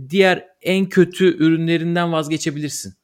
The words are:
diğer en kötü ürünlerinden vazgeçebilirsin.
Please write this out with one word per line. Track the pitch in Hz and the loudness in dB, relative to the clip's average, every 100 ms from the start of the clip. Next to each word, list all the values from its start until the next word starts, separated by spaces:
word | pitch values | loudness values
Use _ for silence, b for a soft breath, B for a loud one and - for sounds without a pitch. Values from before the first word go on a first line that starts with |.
| 131 | -4
diğer | 190 190 165 - _ | 2 2 2 -4 _
en | 170 190 190 | -2 -2 0
kötü | 190 175 - 185 - | 2 2 4 2 4
ürünlerinden | 160 165 165 165 170 175 175 | 2 2 0 -2 0 -2 0
vazgeçebilirsin. | 160 151 156 165 147 147 - 95 - | -2 -2 -4 -4 -6 -8 -10 -14 -18